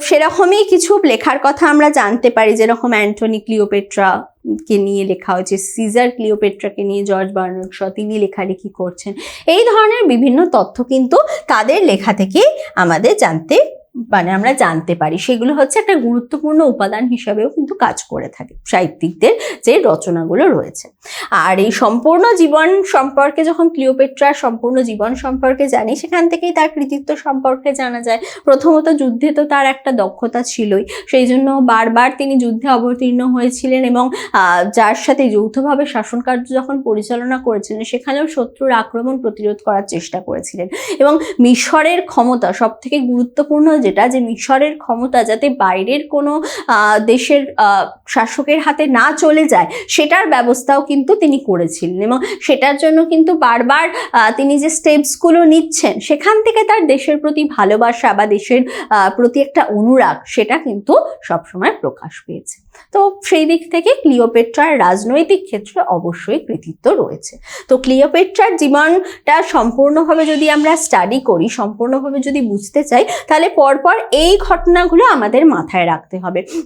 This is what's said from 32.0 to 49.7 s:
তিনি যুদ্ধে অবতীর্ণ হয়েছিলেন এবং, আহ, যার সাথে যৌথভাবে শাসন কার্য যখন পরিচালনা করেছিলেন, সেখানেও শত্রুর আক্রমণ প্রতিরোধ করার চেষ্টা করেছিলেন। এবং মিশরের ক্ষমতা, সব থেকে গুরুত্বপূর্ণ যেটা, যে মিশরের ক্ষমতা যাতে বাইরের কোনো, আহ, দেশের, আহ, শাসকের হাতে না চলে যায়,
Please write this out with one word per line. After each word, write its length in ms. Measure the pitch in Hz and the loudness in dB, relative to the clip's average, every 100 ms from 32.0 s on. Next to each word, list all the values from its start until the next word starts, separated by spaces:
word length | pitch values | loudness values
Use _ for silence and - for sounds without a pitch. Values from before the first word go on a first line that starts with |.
| 254 - | 2 0
তিনি 180 | 277 269 | -2 0
যুদ্ধে 320 | 240 226 269 | 0 -2 0
অবতীর্ণ 520 | 247 247 247 254 247 | 0 0 -2 -2 0
হয়েছিলেন 640 | 254 247 247 254 262 262 | 0 0 0 -2 -2 0
এবং, 260 | 254 240 254 403 - | 2 0 0 -4 -2
আহ, 380 | 208 180 175 190 | 2 2 2 2
যার 240 | 233 208 | 2 2
সাথে 360 | 233 - 269 262 | 2 0 0 2
যৌথভাবে 560 | 208 214 262 277 277 294 | 0 0 -2 -2 0 -2
শাসন 340 | 226 214 240 | -4 -6 -6
কার্য 340 | 247 247 247 | -4 -4 -4
যখন 280 | 262 262 277 | -6 -4 -4
পরিচালনা 560 | 247 214 214 240 247 262 | -2 -4 -4 -6 -4 -4
করেছিলেন, 460 | 254 208 208 220 | -2 -4 -6 -10
সেখানেও 420 | 220 247 277 277 311 | -6 -6 -4 -4 -2
শত্রুর 460 | 311 240 - 269 | -4 -6 -4 -2
আক্রমণ 480 | 233 214 233 247 262 | 0 -2 -6 -6 -4
প্রতিরোধ 360 | 240 214 208 208 | -6 -4 -4 -4
করার 180 | - 196 196 | -2 -4 -4
চেষ্টা 320 | 170 - 185 | -8 -8 -10
করেছিলেন। 480 | 185 - - 196 185 381 523 349 | -8 -8 -8 -10 -10 -10 -8 0
এবং 200 | 285 311 320 381 | 2 2 -2 2
মিশরের 640 | 240 247 - 311 311 359 | 2 2 0 0 2 0
ক্ষমতা, 500 | 349 - 240 247 185 | -2 -2 0 0 -2
সব 180 | 190 226 233 | -2 -4 -4
থেকে 160 | 254 294 | -6 -4
গুরুত্বপূর্ণ 840 | 247 247 247 - 294 302 311 302 | -2 -2 -2 -2 0 2 4 2
যেটা, 240 | 208 - 240 | 2 0 0
যে 120 | 262 | 0
মিশরের 580 | 233 233 - 269 302 302 | -2 -4 -2 0 0 -2
ক্ষমতা 460 | - 233 254 254 | -6 -4 -2 0
যাতে 240 | 220 220 285 | 0 0 0
বাইরের 600 | 247 190 185 196 285 302 | 0 0 0 -2 -4 -2
কোনো, 340 | 294 285 302 - - - | -2 -2 -2 -6 -8 -2
আহ, 380 | 220 208 214 | 2 2 2
দেশের, 500 | 220 247 254 285 269 - | 2 2 2 0 0 0
আহ, 300 | 208 196 - - - | 2 2 -2 -8 -6
শাসকের 520 | 254 233 - 277 302 | -2 -2 -2 -2 0
হাতে 260 | 302 294 302 | 0 0 0
না 260 | 247 262 302 | 2 2 2
চলে 260 | 320 311 | 2 4
যায়, 220 | 311 - 214 | 4 2 0